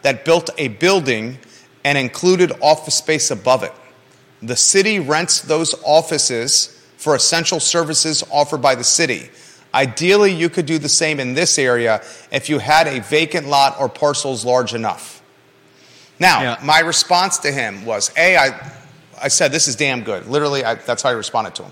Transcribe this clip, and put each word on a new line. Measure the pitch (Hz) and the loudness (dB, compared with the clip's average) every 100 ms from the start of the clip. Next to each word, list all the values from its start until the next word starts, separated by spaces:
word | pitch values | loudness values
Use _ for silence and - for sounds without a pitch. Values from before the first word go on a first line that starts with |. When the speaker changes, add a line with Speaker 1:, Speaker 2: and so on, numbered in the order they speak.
Speaker 1:
that | 139 135 - | 0 -2 2
built | 170 170 - | 2 2 -6
a | 139 | -6
building | 101 175 190 139 113 113 127 - - _ _ | 0 2 2 2 -2 -4 -12 -20 -20 _ _
and | 143 143 | -2 0
included | 123 - 180 185 175 123 | -2 0 2 4 2 2
office | 143 151 - - | 2 2 0 -4
space | - 156 - | 0 -2 0
above | 117 127 127 | -2 2 2
it. | 87 - - _ _ _ _ _ | 0 -10 -20 _ _ _ _ _
The | 113 123 | -8 0
city | - 196 196 208 | 2 2 2 0
rents | 139 151 180 - | 0 -2 0 -4
those | - 156 160 - | 0 -2 0 -4
offices | - 151 160 151 - 117 127 - - - _ _ | 2 2 2 -2 -2 -2 0 0 -2 -8 _ _
for | 151 139 | -2 0
essential | - 165 165 170 | 2 0 0 -2
services | - 170 156 156 160 151 - | -2 -2 -2 -2 -2 -4 -2
offered | 143 147 151 | -2 0 0
by | 135 127 | 0 0
the | |
city. | 123 - 160 101 64 - - - _ | 0 0 0 -2 -8 -20 -20 -20 _
Ideally, | 131 135 110 170 202 202 | -2 0 0 2 4 4
you | 175 165 | 2 -2
could | - 151 | -2 -2
do | 160 | -4
the | 147 | 0
same | - 160 151 | 0 0 -2
in | 127 131 | -4 -2
this | 175 - | -2 0
area | 131 120 117 107 - - - | 2 2 2 0 -4 -20 -8
if | 135 - | -6 -2
you | 147 | -4
had | 113 156 156 | 2 4 4
a | 131 | -2
vacant | 101 151 160 180 139 | -2 0 0 -4 0
lot | 143 139 131 | 2 2 0
or | 131 | -6
parcels | - 147 143 139 123 120 | 0 -2 -2 -6 -6 0
large | 127 120 | 0 0
enough. | 117 110 85 - - _ _ _ _ _ _ _ - _ _ | -4 -6 -8 -14 -20 _ _ _ _ _ _ _ -20 _ _
Now, | 180 135 | 2 4
Speaker 2:
Yeah. | 127 117 | 0 -4
Speaker 1:
my | 143 156 | 2 2
response | 165 156 - 175 190 - | 2 0 2 2 2 -2
to | 147 | -2
him | 139 113 98 110 | -2 -6 -6 -6
was, | 107 - - | -4 -2 2
A, | 175 175 | 4 6
I, | 135 - - - - - _ - | 2 0 -16 -20 -20 -20 _ -8
I | 139 | -2
said, | - 151 | 0 0
"This | 151 147 | 0 -2
is | 117 | 0
damn | 143 127 | -2 -2
good." | 107 95 90 | -4 -8 -4
Literally, | 139 147 139 117 | -2 -2 -2 -2
I, | 113 | -4
that's | - 117 | -4 -2
how | 135 | -2
I | |
responded | 117 104 117 104 - | -2 -4 -4 -4 -10
to | |
him. | 98 | -16